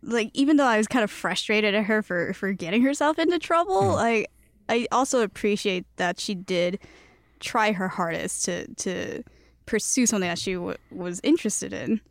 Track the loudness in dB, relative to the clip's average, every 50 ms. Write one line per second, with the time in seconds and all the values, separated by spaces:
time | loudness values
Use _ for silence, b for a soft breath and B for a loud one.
0 | -8 -2 -2 -2 -2 -2 0 0 2 4 6 6 6 4 4 2 2 2 2 0
1 | 0 0 -2 -4 -4 -4 -2 -2 -2 0 0 2 2 2 2 2 2 2 0 0
2 | 0 -2 -2 -2 -2 -2 -4 -4 -2 -4 -4 -2 -4 -2 0 2 2 2 2 2
3 | 2 0 2 2 2 2 2 0 2 2 2 2 2 2 2 2 2 2 2 2
4 | 2 2 2 2 0 -2 _ _ _ _ _ _ _ _ -2 -2 0 0 0 0
5 | 0 2 2 0 0 0 -2 -2 0 0 0 0 0 -2 -2 -4 -6 _ _ -4
6 | -2 -2 -2 -4 -4 -6 -6 -6 -4 -4 -2 0 0 0 -2 -4 B B B B
7 | B B B B B B B _ -12 -4 0 0 2 2 2 0 -2 -4 -2 -2
8 | -4 -2 -2 -4 -4 -6 -6 -4 -4 -4 -4 -6 -6 -10 -10 -8 -6 -6 -6 -6
9 | -6 -8 -8 -10 -12 b b b b b b b _ -4 -4 -4 -2 0 0 2
10 | 4 4 4 2 2 -2 -2 -4 -4 -4 -4 -4 -4 -6 -8 -8 _ _ -12 -10
11 | -8 -8 -8 -4 2 2 2 4 2 0 -4 -4 -6 -6 -8 -8 -4 -2 -2 -2
12 | -2 _